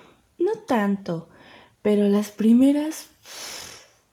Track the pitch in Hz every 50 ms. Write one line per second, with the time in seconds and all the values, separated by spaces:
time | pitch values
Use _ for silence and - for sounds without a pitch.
0 | - - _ _ _ _ _ - 339 381 440 440 - - 269 226 208 202 202 196
1 | 196 - 175 165 165 - _ - - - - - - _ _ _ - 208 208 208
2 | 208 202 202 208 208 208 - - 208 220 233 240 262 277 285 294 294 311 311 -
3 | - - _ _ _ - - - - - - - - - - - - _ _ _
4 | _ _